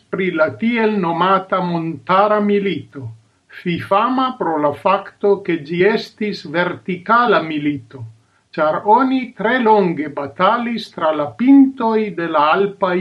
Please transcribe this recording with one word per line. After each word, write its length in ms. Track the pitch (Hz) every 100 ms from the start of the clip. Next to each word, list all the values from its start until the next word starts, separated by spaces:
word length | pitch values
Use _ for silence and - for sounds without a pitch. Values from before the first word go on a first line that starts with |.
| _
pri 220 | 175 190
la 140 | 160 156
tiel 460 | 113 226 240 220 214
nomata 640 | 170 170 185 190 185 190
Montara 760 | 175 170 165 160 - 190 208 214
Milito, 640 | 208 202 196 147 - 143 117 110 _ _ _
fifama 800 | - 180 165 - 196 240 262 262 -
pro 160 | 165 156
la 140 | 147
fakto, 640 | - 196 196 - - 202 190 -
ke 140 | 165
ĝi 220 | 143 175 196
estis 560 | 226 - - 208 - 156
vertikala 920 | 160 175 - - 175 - 233 240 165
milito, 580 | 160 151 147 143 - 131 113 - _ _ _
ĉar 260 | - 208 - 202
oni 320 | 240 262 262 240 -
tre 220 | 202 254
longe 500 | 220 214 180 143 147
batalis 800 | 139 139 - 185 240 240 226 -
tra 240 | - 311
la 160 | 302 -
pintoj 800 | - 254 277 269 - 226 220 214 170
de 80 | 170
la 220 | 156 151 180
Alpaj 420 | 196 - 190 180